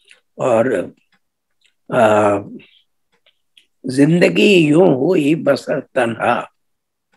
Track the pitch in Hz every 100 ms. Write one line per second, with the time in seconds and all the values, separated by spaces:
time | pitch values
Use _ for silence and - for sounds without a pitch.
0 | _ _ _ - 131 113 123 101 - -
1 | _ _ _ _ _ _ _ _ - 127
2 | 110 107 104 101 104 240 - _ _ _
3 | _ _ _ _ _ _ _ _ 131 127
4 | 147 170 190 170 214 185 151 151 185 135
5 | 147 185 139 165 - 131 - 147 - -
6 | 117 107 101 120 - _ _ _ _ _
7 | _